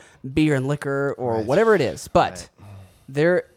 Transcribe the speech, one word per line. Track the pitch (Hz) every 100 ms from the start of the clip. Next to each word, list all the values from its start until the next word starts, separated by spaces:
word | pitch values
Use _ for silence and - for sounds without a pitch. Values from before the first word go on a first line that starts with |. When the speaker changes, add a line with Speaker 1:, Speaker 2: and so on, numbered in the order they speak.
| - _ 131
Speaker 1:
beer | 143 156 139
and | 131
liquor | 147 143 139 139 -
or | 123 113
Speaker 2:
Right. | 107
Speaker 1:
whatever | 165 226 196
it |
is. | 113 71 -
But | - 117 90 - _
Speaker 2:
Right. | - - - _ -
Speaker 1:
there | 139 170 175 -